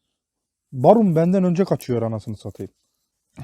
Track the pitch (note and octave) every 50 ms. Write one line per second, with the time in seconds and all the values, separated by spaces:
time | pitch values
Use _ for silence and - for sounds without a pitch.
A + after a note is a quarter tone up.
0 | _ _ _ _ _ _ _ _ _ _ _ _ _ _ - C3 B2 D#3 G#3 A#3+
1 | A3 F#3+ D#3+ D#3+ E3 F3 F#3 G3+ F3+ F3+ F3 E3 G3 - D#3 C3+ - - B2 A#2
2 | A2 A2+ A2+ G#2+ - - G#2+ - - G#2+ - - G2+ - _ _ _ _ _ _
3 | _ _ _ _ _ _ _ -